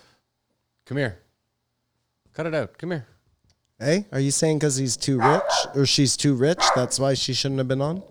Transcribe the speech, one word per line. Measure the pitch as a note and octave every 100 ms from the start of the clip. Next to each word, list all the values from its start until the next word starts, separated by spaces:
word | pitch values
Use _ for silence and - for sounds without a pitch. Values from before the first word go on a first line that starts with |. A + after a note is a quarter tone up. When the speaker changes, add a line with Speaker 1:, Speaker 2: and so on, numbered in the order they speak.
| _ _ _ _ _ _ _ _ -
Speaker 1:
Come | C3+
here. | C3 F2+ _ _ _ _ _ _ _ _ _ _ _
Cut | - E3
it |
out. | D#3 G#2+ -
Come | E3+
here. | E3 A#2 _ _ _ _ _ _ -
Speaker 2:
Hey, | B2 F3+ G3+
are | C3+
you | C#3
saying | C3+ D#3+ D3+
'cause | D3+ C3
he's | C3 A2+
too | - C3
rich | A#2+ D#3 - - -
or | C#3
she's | C3+ - C3+ -
too | D3
rich, | C3 C#3 F3+ -
that's | B2+ B2 -
why | C3+
she | B2+ -
shouldn't | B2 C#3+ C3+
have | B2+
been | C3
on? | C#3+ F3+ -